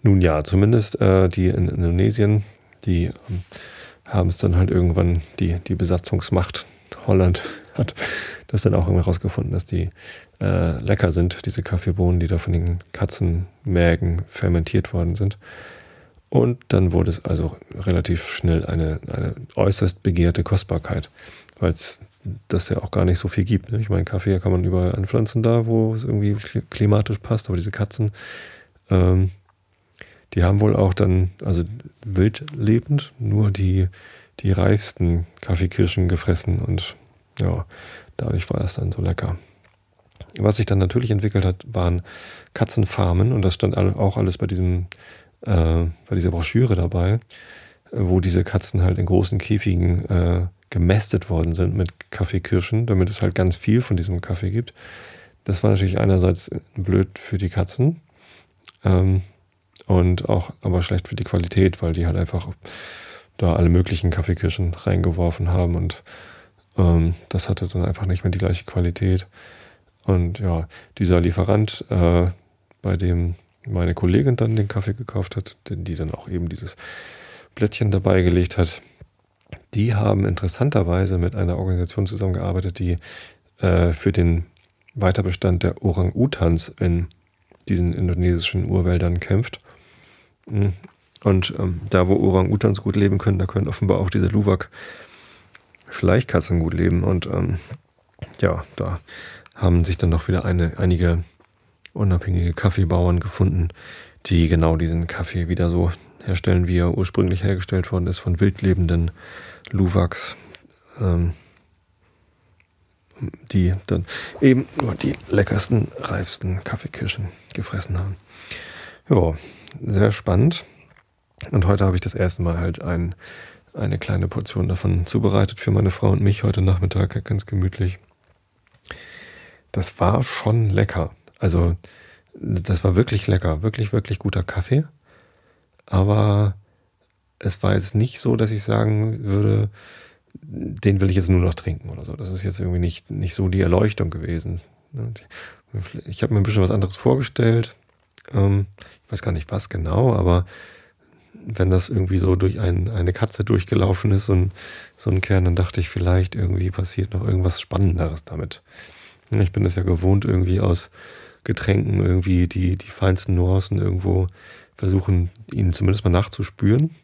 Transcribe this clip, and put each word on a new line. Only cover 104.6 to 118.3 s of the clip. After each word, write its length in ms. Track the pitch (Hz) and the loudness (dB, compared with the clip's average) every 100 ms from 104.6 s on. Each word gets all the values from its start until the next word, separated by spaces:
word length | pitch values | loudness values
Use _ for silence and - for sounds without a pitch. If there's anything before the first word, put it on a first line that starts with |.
| 80 82 | 2 2
diesen 300 | 82 85 85 | 0 -2 -4
Kaffee 420 | - 87 95 85 | -6 -6 -4 -4
wieder 220 | 90 87 | 0 0
so 200 | 87 92 85 - - | 2 0 -2 -14 -14
herstellen, 440 | - 95 - 90 90 | -6 -2 2 2 2
wie 100 | 87 | 2
er 180 | 87 - | 0 0
ursprünglich 480 | 95 - 92 92 | -2 0 0 0
hergestellt 480 | 98 95 92 95 87 | -2 -2 -2 -4 -2
worden 140 | 92 87 | -2 -2
ist, 120 | 87 | -4
von 200 | - 87 | -2 2
wildlebenden 680 | 101 95 98 90 85 85 82 - - - - - - | 2 2 0 2 2 2 0 -6 -20 -20 -20 -20 -8
Luwaks, 640 | 95 92 92 87 - - - - - _ _ _ - | -2 0 2 0 -2 -8 -8 -20 -20 _ _ _ -4
ähm, 320 | 98 85 85 82 _ _ _ _ _ _ _ _ _ _ _ _ _ _ _ _ _ - - - - | 0 0 0 -4 _ _ _ _ _ _ _ _ _ _ _ _ _ _ _ _ _ -12 -12 -12 -4
die 220 | 98 90 95 - | 2 2 0 -2
dann 180 | 87 90 - - - | -4 -4 -10 -12 2
eben 260 | 135 127 - - | 4 4 0 -4
nur 140 | 120 | -4
die 220 | - - 143 - | -2 -4 -4 -2
leckersten, 580 | 101 98 107 - 113 104 - | 0 2 0 2 0 0 -6
reifsten 640 | - 92 95 - 92 92 | -6 -6 -4 -4 -4 -6
Kaffeekirschen 640 | - 107 - - 101 - 98 - _ - | -6 -8 -10 -8 -6 -6 -8 -10 _ -10
gefressen 420 | 101 101 - 90 | -8 -8 -4 -4
haben. 180 | 98 92 _ | -4 -8 _